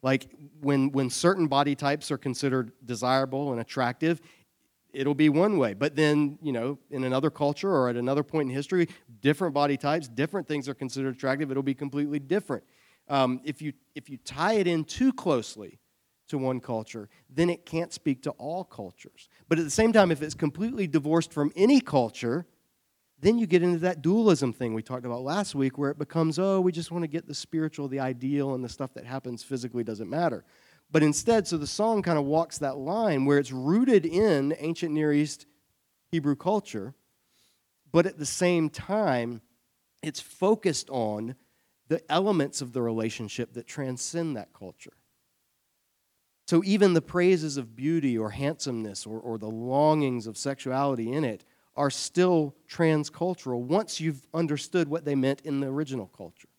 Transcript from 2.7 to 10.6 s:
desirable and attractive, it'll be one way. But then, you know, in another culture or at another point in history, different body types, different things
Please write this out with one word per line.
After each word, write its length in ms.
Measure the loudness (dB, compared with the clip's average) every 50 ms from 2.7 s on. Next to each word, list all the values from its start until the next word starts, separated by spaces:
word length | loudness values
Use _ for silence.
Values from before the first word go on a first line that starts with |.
| -8 _ -10
desirable 680 | -10 -8 -4 0 2 2 2 2 0 -4 -4 -4 -4 -4
and 80 | -6
attractive, 640 | -6 _ -4 -2 -2 -2 -2 _ 0 0 0 0 -4 -20 -20 _ _ _ _ _ _ _ _ _ _ _
it'll 240 | _ -4 -2 0 2
be 140 | 4 4 4
one 300 | 6 4 2 4 4 2
way. 160 | 2 0 0
But 220 | -2 -2 -2 2
then, 420 | 2 4 4 4 4 2 0 -2 -6
you 120 | -6 -4 -4
know, 260 | -2 -2 -4 -6 -8 _ _
in 140 | -6 -4 -2
another 260 | 0 0 2 0 0
culture 400 | -2 0 -2 -2 -2 -2 -2 0
or 200 | 2 2 2 2
at 60 | 0
another 260 | 0 -2 0 0 0 -2
point 260 | -2 -2 -2 -2 -2
in 60 | -2
history, 340 | -4 -4 -2 2 2 2 0 -2 -16 _ _ -20 0
different 320 | 2 2 2 2 0 -2 2
body 240 | 2 2 2 2
types, 320 | 0 0 0 0 0 -2 -6
different 400 | -4 -2 -2 -2 -2 -6 -4 _
things 180 | -6 -6